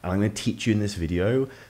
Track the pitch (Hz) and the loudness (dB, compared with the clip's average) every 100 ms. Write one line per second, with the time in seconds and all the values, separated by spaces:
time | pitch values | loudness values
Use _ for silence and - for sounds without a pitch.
0 | 87 95 104 107 - - - 104 104 101 | 0 0 0 0 -4 -2 2 2 0 -2
1 | 80 85 98 131 135 - | -2 2 2 2 0 -6